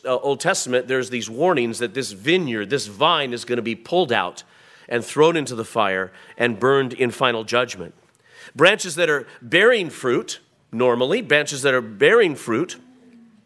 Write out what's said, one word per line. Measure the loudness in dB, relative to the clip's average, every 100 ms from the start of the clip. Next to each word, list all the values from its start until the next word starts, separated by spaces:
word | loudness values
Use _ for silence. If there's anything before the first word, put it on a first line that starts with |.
uh, | -2 -2
Old | 0 -2
Testament, | 0 -2 0 -2 0
there's | -2 -2
these | -6 -8
warnings | -2 0 2 0 -2
that | -6
this | -4 -8
vineyard, | -6 0 0 0 -4 -4
this | -4 -6
vine | -2 0 0 -2
is | -6
gonna | -4 -4
be | -4
pulled | -6 -4 -2 0
out | 0 -2 -6 -20 _ -20 -20 -6
and | -4
thrown | -2 4 4 4
into | -2
the | -6
fire | -4 -2 0 0 -4 -10 -16 -2
and | 0 2
burned | 2 2 0
in | -2 -2
final | 0 0 0
judgment. | -2 -2 -2 -6 -14 -16 _ _ _ -20 -12
Branches | 2 4 4 -2
that | 0 0
are | 0 -4 -16
bearing | -2 4 4 4 0
fruit, | -4 -2 0 -2 -10 _ _ _
normally, | 0 2 2 2 0
branches | 2 2 2 -2
that | 2
are | 2
bearing | 0 2 4 6 4
fruit, | 0 -2 0 -2 -6 -20 _ _ -20 -20 _